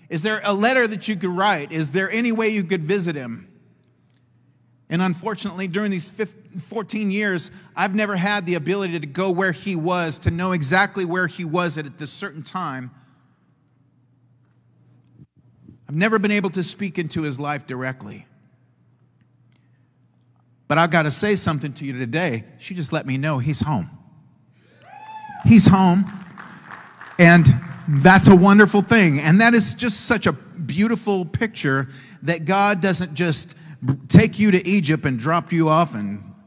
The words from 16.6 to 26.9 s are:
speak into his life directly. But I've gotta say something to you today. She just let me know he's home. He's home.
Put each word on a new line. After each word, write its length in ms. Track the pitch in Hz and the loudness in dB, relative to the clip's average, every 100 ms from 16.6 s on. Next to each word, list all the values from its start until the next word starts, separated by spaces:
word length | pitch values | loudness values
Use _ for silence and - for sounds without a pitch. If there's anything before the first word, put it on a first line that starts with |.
speak 380 | 165 - 196 170 | -6 -6 -8 -8
into 240 | 160 165 | -8 -6
his 160 | 151 131 | -6 -6
life 260 | 147 147 - | -8 -8 -10
directly. 640 | 127 127 131 104 104 - _ _ _ _ _ _ _ _ _ _ _ _ _ _ _ _ _ _ _ _ _ _ _ - | -10 -8 -10 -14 -20 -20 _ _ _ _ _ _ _ _ _ _ _ _ _ _ _ _ _ _ _ _ _ _ _ -4
But 100 | 151 | 0
I've 140 | 170 | 2
gotta 200 | 170 151 | 2 0
say 240 | 131 208 196 | -2 -2 -2
something 380 | 190 151 147 | -2 -4 -6
to 120 | 127 147 | -10 -10
you 80 | |
today. 520 | 127 123 156 180 113 110 - | -8 -6 -4 -4 -4 -10 -18
She 140 | - | -14
just 200 | 180 147 | -10 -6
let 120 | 156 - | -6 -4
me 120 | 131 | -4
know 220 | 151 139 | -2 -2
he's 220 | 131 139 | -4 -4
home. 280 | 151 131 82 - _ _ _ _ _ _ _ _ - - - - - - | -4 -4 -6 -12 _ _ _ _ _ _ _ _ -20 -20 -20 -20 -18 -2
He's 220 | - 226 - | 6 8 8
home. 380 | 190 185 180 196 - - - - - - - - | 6 4 2 0 -8 -18 -20 -20 -20 -20 -20 -20